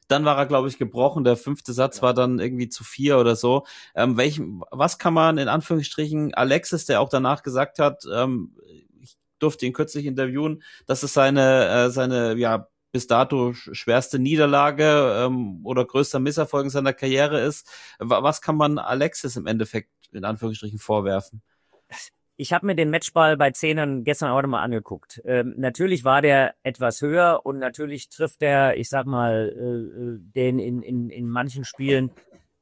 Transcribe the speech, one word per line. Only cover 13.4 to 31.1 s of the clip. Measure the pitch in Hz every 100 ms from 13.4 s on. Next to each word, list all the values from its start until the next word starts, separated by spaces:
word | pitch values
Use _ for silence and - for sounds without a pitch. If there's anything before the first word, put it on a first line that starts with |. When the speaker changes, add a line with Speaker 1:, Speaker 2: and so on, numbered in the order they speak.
| 123
Speaker 1:
sch-, | 120 -
schwerste | - - 120 - 135
Niederlage, | 135 156 143 143 147 143 151 147 131 104 127
ähm, | 127 107 87
oder | 113 127 120
größter | 135 143 135
Misserfolg | 139 151 151 143 139
in |
seiner | 139 135
Karriere | 131 135 135 147 147
ist. | 139 - - - - -
Wa-, | 113 110
was | 139 151
kann | - 156
man | 147 147
Alexis | - 131 156 - 135 120
im | 78
Endeffekt | 113 113 110 - _ _
in | - 98
Anführungsstrichen | 110 113 107 107 104
vorwerfen? | - 107 98 98 - 110 _ _ _ _ _ - - _ _ -
Speaker 2:
Ich | 139
hab | -
mir | 196 170
den | 151
Matchball | 160 - 170 156 147
bei | 139
Zehnern | - 156 156 147 131
gestern | 117 143 147
auch | 135
nochmal | 139 117
angeguckt. | 117 113 - 95 - 117
Ähm, | 123 123 120 -
natürlich | 131 123 185 170
war | 131 139
der | 147 135 131 -
etwas | 131 123 123 -
höher | 147 170 175 156
und | - 135
natürlich | 127 135 147 143 -
trifft | - 160 -
er, | 147 139 135 -
ich | 117
sag | 135 135
mal, | 123 117 110 107 -
äh, | 123 120 113 117
äh, | 120 113
den | 90 131 127 127
in, | 110 123
in, | - 123 120